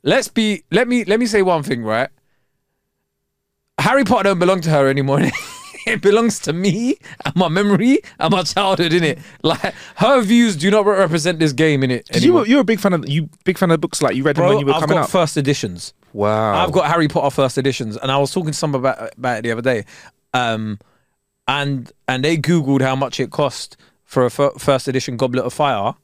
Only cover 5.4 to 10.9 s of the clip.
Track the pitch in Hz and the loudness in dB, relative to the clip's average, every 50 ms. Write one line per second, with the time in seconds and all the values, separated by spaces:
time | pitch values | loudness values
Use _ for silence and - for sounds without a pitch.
5.4 | - - - - - - - - - 226 226 - - 196 202 226 233 233 208 - | -12 -12 -18 -20 -20 -20 -20 -10 -6 -4 -4 0 2 2 4 4 2 0 -2 -4
6.4 | - - 156 170 190 208 - 208 233 254 - _ _ - - _ - - - 170 | -6 -6 -4 -2 0 0 0 0 -2 -2 -4 _ _ -20 -20 _ -8 -4 0 0
7.4 | 190 160 156 190 202 202 202 170 214 247 277 - - - - _ - 160 185 185 | 0 2 2 0 2 2 2 2 4 2 2 2 0 -6 -8 _ -2 0 0 0
8.4 | 180 - - 185 202 190 190 160 175 165 156 175 170 151 135 - - - - - | -2 -2 -2 -2 0 0 0 0 0 2 2 2 2 0 -2 -4 -10 -20 -18 -4
9.4 | - 151 165 - - 196 - - - - - - 202 233 277 262 226 190 240 240 | -2 -2 -2 0 -4 -8 -8 -10 -20 -20 -4 0 2 4 4 4 4 4 4 4
10.4 | 240 226 190 147 151 196 202 214 202 202 | 4 4 2 0 0 2 4 4 4 4